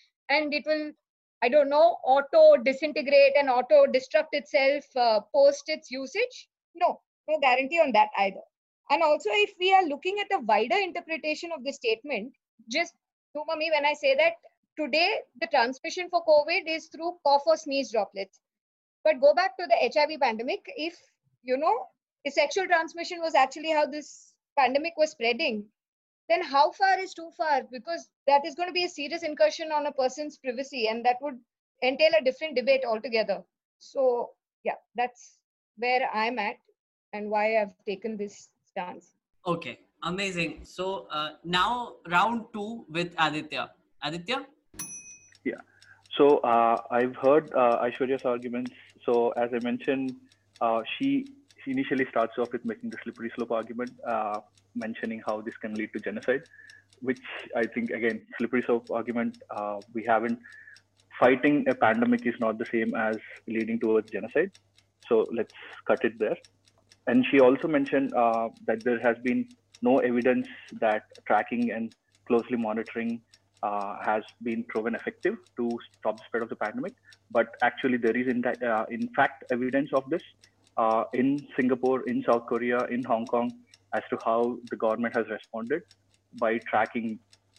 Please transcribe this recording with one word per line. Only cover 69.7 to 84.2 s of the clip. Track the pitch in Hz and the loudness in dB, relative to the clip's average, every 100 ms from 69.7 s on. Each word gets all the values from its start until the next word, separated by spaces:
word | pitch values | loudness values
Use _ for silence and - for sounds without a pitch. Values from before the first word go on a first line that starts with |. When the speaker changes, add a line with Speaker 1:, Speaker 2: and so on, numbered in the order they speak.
| _ | _
Speaker 3:
no | 120 131 | 2 4
evidence | 123 120 123 123 123 - - 113 | 2 2 2 0 -2 -10 -18 -2
that | 113 107 - - - | 0 0 -4 -12 0
tracking | 107 110 120 120 | 0 0 -2 -2
and | 110 113 - _ _ - | -4 -8 -10 _ _ 0
closely | 117 113 123 | 0 0 -2
monitoring, | 110 110 107 117 117 117 - _ _ _ | -2 -4 -6 -6 -6 -8 -12 _ _ _
uh, | 107 101 101 104 | -6 -4 -6 -6
has | - 110 - - | -2 -2 -4 -10
been | 120 113 | -6 -6
proven | 113 117 110 | -6 -6 -4
effective | 117 - - 175 220 - - | -6 -8 -4 -4 -4 -8 -6
to | 120 117 - _ | -6 -6 -10 _
stop | 110 107 | -6 -6
the | - | -6
spread | 117 | -6
of | 113 | -6
the | 117 | -6
pandemic. | 107 117 170 - _ - _ | -6 -6 -10 -12 _ -20 _
But | 117 113 - | 0 0 0
actually, | 120 - 135 123 | -2 0 -2 0
there | 117 120 | 0 0
is, | 127 | 0
in, | 123 120 | -2 -2
uh, | - 120 110 - | -2 -2 -2 -2
in | 113 120 - | -6 -4 0
fact, | 139 - - | 0 -2 -6
evidence | 120 127 135 143 | -4 -2 -2 -2
of | 135 135 | -2 -2
this, | 170 - _ _ _ _ - | -6 -8 _ _ _ _ -2
uh, | 113 113 - | 2 2 0
in | 127 131 143 139 - | 0 0 0 -4 -2
Singapore, | 127 127 127 131 | 0 0 0 0
in | 123 123 | -2 -2
South | 135 123 - | 0 0 0
Korea, | 117 120 123 123 | -4 -2 -2 -2
in | 120 | -4
Hong | 123 113 120 | -2 -2 0
Kong, | 120 120 - _ _ _ | -2 -2 -6 _ _ _
as | 110 - | -8 -6
to | 123 | -4